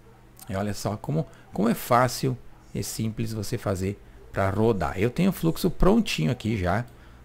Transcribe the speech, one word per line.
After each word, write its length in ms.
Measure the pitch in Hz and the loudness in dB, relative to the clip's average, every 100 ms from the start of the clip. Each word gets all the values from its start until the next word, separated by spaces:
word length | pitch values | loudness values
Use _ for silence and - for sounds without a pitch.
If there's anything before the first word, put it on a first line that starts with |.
| - - - - - | -20 -20 -20 -20 -8
E 80 | 95 | -4
olha 160 | 104 | -4
só 240 | 101 - 104 | -4 -4 -6
como, 280 | - 151 - - - | -4 -4 -4 -10 -10
como 160 | - 214 | -2 0
é 40 | |
fácil 640 | 202 - 120 127 - 131 127 - - - - | -2 2 4 4 0 -4 -4 -8 -20 -12 -8
e 80 | |
simples 480 | 98 - 113 107 110 | -6 -6 -6 -4 -6
você 260 | 110 101 101 | -6 -6 -4
fazer 400 | 107 92 95 98 - - - | -2 -2 -2 -6 -12 -20 -8
pra 160 | - 98 | -2 0
rodar. 500 | 98 113 107 82 95 | 4 4 2 0 0
Eu 100 | 113 | 0
tenho 200 | - 190 | 2 0
o 20 | |
fluxo 400 | - 160 156 190 | 2 0 0 -2
prontinho 640 | - 170 226 208 - 156 | 4 6 6 2 0 -2
aqui 240 | 123 104 110 | -2 -2 0
já, 260 | 87 101 123 - - - | 0 0 -4 -12 -20 -20